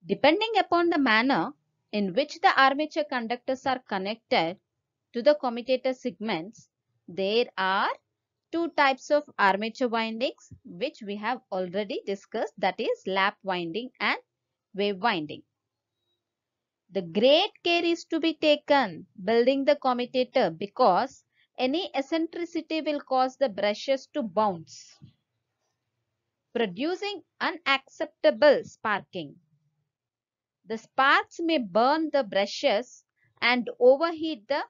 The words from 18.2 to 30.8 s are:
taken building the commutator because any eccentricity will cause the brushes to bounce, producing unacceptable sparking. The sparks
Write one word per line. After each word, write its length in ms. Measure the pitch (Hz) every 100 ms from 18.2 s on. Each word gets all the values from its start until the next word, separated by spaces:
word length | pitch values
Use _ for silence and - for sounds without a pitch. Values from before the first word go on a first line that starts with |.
| 330
taken 720 | 311 311 294 - 285 226 165 190 -
building 420 | 185 233 240 277 277
the 100 | 294
commutator 760 | 262 240 247 254 247 277 202
because 720 | 160 208 - 247 180 254 - _ _ _ -
any 320 | 254 311 370
eccentricity 840 | 269 277 330 330 - 339 339 302 320
will 200 | 302 294
cause 360 | - 262 262 -
the 140 | 269
brushes 580 | 196 202 208 - 269 -
to 80 | 302
bounce, 720 | 226 170 214 170 156 - - - - _ _ _ _ _ _ _ _ _ _ _ _ _ _
producing 680 | 240 226 180 294 359 403 403 _ _
unacceptable 1200 | 262 339 - 269 _ - 311 _ 311 226 294 214
sparking. 720 | - - 220 196 - 185 147 - _ _ _ _ _ _ _ _ _ _ _ _
The 140 | 175
sparks 640 | 220